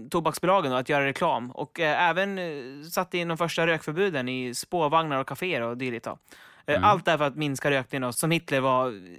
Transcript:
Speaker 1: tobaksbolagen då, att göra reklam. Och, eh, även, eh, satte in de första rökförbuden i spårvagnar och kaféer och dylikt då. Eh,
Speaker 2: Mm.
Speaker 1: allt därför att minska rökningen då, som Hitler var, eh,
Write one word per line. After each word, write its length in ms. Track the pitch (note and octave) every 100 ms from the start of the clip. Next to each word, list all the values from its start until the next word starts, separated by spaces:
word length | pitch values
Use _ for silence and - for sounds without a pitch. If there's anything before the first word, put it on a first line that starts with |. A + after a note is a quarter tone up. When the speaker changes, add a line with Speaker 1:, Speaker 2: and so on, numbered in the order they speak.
| A#2
Speaker 1:
tobaksbolagen 600 | F3 D#3+ - F3 G3 D3
då, 60 | B2+
att 120 | B2+
göra 160 | D3
reklam. 460 | C#3 C3+ F3 B2+ B2
Och, 300 | - C3 -
eh, 280 | D#3 C3+ F3
även, 280 | E3 G3 G3
eh, 440 | F3 C#3+ B2 C#3 D#3+
satte 280 | F#3+ F3+ F3+
in 100 | E3+
de 100 | D#3+
första 280 | E3+ - E3
rökförbuden 640 | D#3+ - D3+ G3+ D3 B2+
i 260 | B2+ B2+
spårvagnar 640 | A#2+ - F3 D3 D#3+ D#3+ C3+
och 80 | C3+
kaféer 320 | C#3 F#3 C#3+
och 160 | A#2 B2
dylikt 280 | C3 A#2
då. 140 | A2 - _ - - - -
Eh, 100 | D3
Speaker 2:
Mm. 80 |
Speaker 1:
allt 200 | G#3 G3
därför 200 | F3+ D#3
att 120 | D3 C#3
minska 340 | D3+ C3+ D3
rökningen 320 | C#3 B2 C#3
då, 100 | B2+
som 180 | A#2+ D#3+
Hitler 300 | E3+ E3+ C#3
var, 280 | C3 B2+ B2+
eh, 40 | G2+ F2+